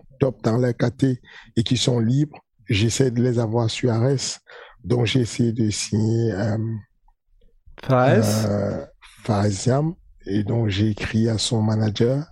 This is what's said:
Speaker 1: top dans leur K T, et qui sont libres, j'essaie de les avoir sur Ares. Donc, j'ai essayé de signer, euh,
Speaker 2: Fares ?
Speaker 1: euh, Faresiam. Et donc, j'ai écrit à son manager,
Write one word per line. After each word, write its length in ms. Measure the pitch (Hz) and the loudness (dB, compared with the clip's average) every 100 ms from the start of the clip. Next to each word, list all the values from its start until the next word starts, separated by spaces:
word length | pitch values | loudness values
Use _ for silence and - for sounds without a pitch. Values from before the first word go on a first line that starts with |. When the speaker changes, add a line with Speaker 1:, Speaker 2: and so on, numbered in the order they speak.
| - - | -6 -2
Speaker 1:
top 220 | 135 - | -2 0
dans 140 | 120 113 | 0 0
leur 160 | 123 120 | 0 0
K 200 | 143 - | -2 0
T, 260 | 135 127 - - - - | 0 0 -6 -20 -8 -4
et 60 | |
qui 120 | 107 123 | 0 0
sont 240 | - 120 | 0 0
libres, 400 | 113 135 147 - _ _ - | 2 2 0 -6 _ _ -4
j'essaie 420 | 104 113 - 135 | 0 0 2 0
de 100 | 120 | 2
les 180 | 123 120 | 0 0
avoir 300 | 113 117 113 | 0 0 -2
sur 220 | - 127 | 0 0
Ares. 480 | 113 127 135 - - _ - - - 87 | 2 2 0 -4 -10 _ -20 -20 -12 -2
Donc, 200 | 120 113 | 0 2
j'ai 140 | 131 | 2
essayé 320 | 117 - 117 | 0 0 -2
de 180 | 110 107 | 0 -2
signer, 640 | 104 - 107 110 117 117 | -2 -2 0 0 0 0
euh, 260 | 95 110 110 110 110 - _ _ _ _ _ - _ - - | -2 -2 -2 -4 -8 -12 _ _ _ _ _ -20 _ -20 -10
Speaker 2:
Fares ? 600 | - 127 127 190 147 107 107 | 0 2 4 4 4 0 0
Speaker 1:
euh, 400 | 101 101 71 - _ - - | -2 -2 -6 -10 _ -20 -12
Faresiam. 680 | - 101 104 98 - 135 156 180 - - - | -4 0 0 0 0 0 0 -6 -14 -16 -4
Et 200 | 101 104 | -2 0
donc, 240 | 117 110 | 0 0
j'ai 220 | 95 110 | 2 0
écrit 360 | 101 - 110 113 | 0 -2 0 0
à 100 | 107 | 0
son 240 | - 113 | 0 0
manager, 640 | 110 110 110 101 117 139 156 | 2 2 0 2 2 0 -4